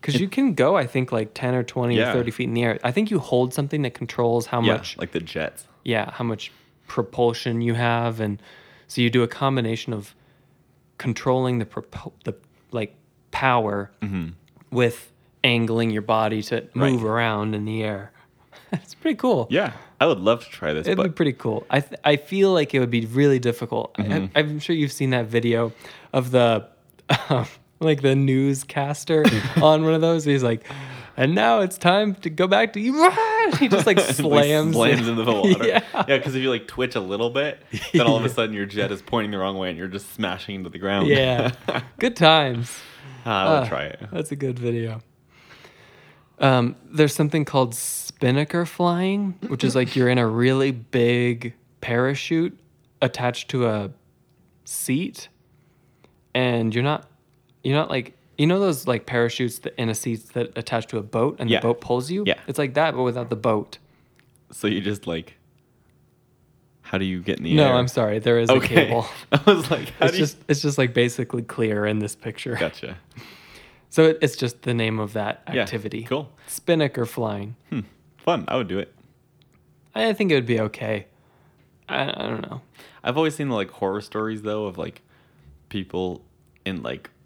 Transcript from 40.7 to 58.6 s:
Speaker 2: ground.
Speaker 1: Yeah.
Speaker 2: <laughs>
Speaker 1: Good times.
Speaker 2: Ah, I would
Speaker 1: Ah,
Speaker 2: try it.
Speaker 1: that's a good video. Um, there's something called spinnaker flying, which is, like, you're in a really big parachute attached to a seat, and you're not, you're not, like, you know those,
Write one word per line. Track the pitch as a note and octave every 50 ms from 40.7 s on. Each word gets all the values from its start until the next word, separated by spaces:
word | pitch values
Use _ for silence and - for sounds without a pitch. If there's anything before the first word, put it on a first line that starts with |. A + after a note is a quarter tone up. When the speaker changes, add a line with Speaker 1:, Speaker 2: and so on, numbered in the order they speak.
| - E2+
Speaker 2:
ground. | F#2 G2 G2+ G2+ F#2+ D3
Speaker 1:
Yeah. | C#3+ C3+ C3 B2+ B2+ A#2+ - C3 B2 - - - D#3+
Speaker 2:
<laughs> | - - - - -
Speaker 1:
Good | A3+ B3+ A#3+ -
times. | E3 D#3 D#3+ D#3+ C#3+ C3+ A#2+ A#2 A#2+ - - - - - - - - - - - -
Speaker 2:
Ah, | A#2
I | G#2+ G2 F#2+ G2 D#3+ C#3
would | B2+ A#2
Speaker 1:
Ah, |
Speaker 2:
try | - C2 D2
it. | - - - - G#2
Speaker 1:
that's | - E3+ D#3+ - -
a |
good | C#3+ C#3 C3 B2 B2
video. | A#2+ A#2+ A#2 A#2 A#2 A2+ A2 A2 - _ _ _ _ _ _ _ - - - - - - - - - - - - - - - _ _ _ _ -
Um, | C#3 C3+ C3 B2+ A#2+ B2 - - -
there's | - D#3 D3+ D3+ C#3+ -
something | - D#3 D3 D3+ D#3 C#3+
called | - - C#3 C3 A#2+ A#2
spinnaker | - - - - - - - - _ - B2 B2+ C#3+ D3+ D3 - E3+ F3
flying, | D#3+ - - F3+ F3 F3 F3 F#3 F#3+ G3 G3+ G3+ F#3+ F3+ - - -
which | C#3 B2 -
is, | C3 A#2+
like, | C3 B2+ A2+ -
you're | C3+ B2+ B2
in | B2+ B2+
a | A#2+ A2
really | A2 A#2 B2 B2+ C3 C3+ C3+ C#3
big | C3 A#2 A2 - - B2+ A#2+ A#2+ A#2+ A#2+ A#2+ A#2+ A#2+ A#2 B2 A#2+ - - _ _ _ _
parachute | - - A#2 A#2+ B2+ C3 C#3 C#3 - - E3 D#3+ E3+ F3+ - - _ _ _ _ _ _ _ _
attached | C#3 B2 - - B2 B2 A#2+ - - -
to | - B2+ B2 A2+
a | G#2+ G#2 G2 G2 C#3+ - _ _ _ _ _ _ _ _ _ _ _ _ _
seat, | - - - - - C3 D3 F#3 C#4 - - - - _ _ _ _ _ _ _ _ _ _ _ _ _ _ _ _ _ _ _ _ -
and | B2+ B2+ B2 A#2+ A#2 A2+ A2 G#2+
you're | A#2+ A#2+
not, | C#3+ - - - - _ _ _ _ _ _ _ _ _ _ -
you're | C3 C#3
not, | D3 D#3 -
like, | - C3 B2+ - - _ _ _ _ -
you | D3
know | D#3+ F3+
those, | G3